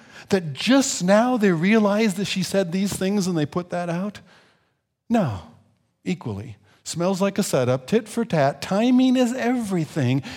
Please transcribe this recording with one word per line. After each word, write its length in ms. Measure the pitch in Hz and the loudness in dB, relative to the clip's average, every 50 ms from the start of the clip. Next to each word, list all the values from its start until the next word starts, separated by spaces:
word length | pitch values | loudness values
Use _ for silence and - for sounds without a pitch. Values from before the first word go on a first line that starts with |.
| - - - - - - | -20 -20 -20 -20 -6 -2
That 240 | - 190 175 156 135 | -2 -2 -2 -4 -8
just 500 | - - 202 254 277 262 - - - 175 | -6 0 4 4 4 4 2 -2 -2 2
now 340 | 180 196 214 233 254 254 240 | 4 6 6 6 4 2 2
they 140 | 214 202 | 2 2
realized 680 | 180 160 165 190 220 226 214 202 202 208 226 220 180 190 | 2 2 2 4 4 4 4 2 2 2 0 0 0 -2
that 80 | 202 | -4
she 180 | - - 196 175 | -4 -2 -4 -4
said 280 | - - 196 196 170 | -2 0 0 0 0
these 220 | 160 190 196 196 - | -2 -2 -2 -2 -2
things 320 | - 190 190 202 208 180 185 | -2 -2 0 0 0 0 0
and 100 | 180 160 | 0 -2
they 80 | 151 | -2
put 260 | 143 - 180 175 180 | -2 -2 -6 -6 -4
that 180 | - 175 175 175 | -6 -6 -4 -4
out? 320 | 165 175 190 208 202 - - _ - - _ _ _ _ _ _ _ _ _ _ _ _ _ _ | -4 -4 -4 -6 -8 -12 -20 _ -20 -20 _ _ _ _ _ _ _ _ _ _ _ _ _ _
No, 320 | 233 240 196 135 104 92 82 - - _ _ _ _ _ _ _ _ _ _ | 0 0 2 0 -2 -6 -12 -16 -20 _ _ _ _ _ _ _ _ _ _
equally. 500 | - 180 - - 120 104 95 107 123 104 - _ _ _ _ _ | -6 -6 -6 -6 -8 -8 -8 -10 -12 -16 -20 _ _ _ _ _
Smells 360 | - - 160 170 185 196 175 | -12 -6 -2 -2 -2 0 0
like 160 | 196 202 196 - | -2 -2 0 -2
a 60 | 202 | -2
setup, 440 | - - 147 127 120 127 135 135 - | 0 0 0 2 2 0 -2 -2 -2
tit 200 | - 226 233 - | -2 -2 -2 -2
for 160 | - 233 233 | -4 -6 -4
tat, 380 | - - 160 135 139 139 - | -2 0 2 2 2 0 -2
timing 560 | - - 185 202 226 254 254 254 262 262 247 262 | -6 -4 -2 0 2 4 4 4 4 4 4 4
is 160 | 254 233 240 | 2 0 0
everything, 880 | 254 226 233 254 254 226 196 196 175 156 - - 165 135 120 127 139 - - - | -2 -2 -2 -2 -2 -2 -2 -2 -2 -2 -2 -2 0 0 2 2 0 -2 -4 -8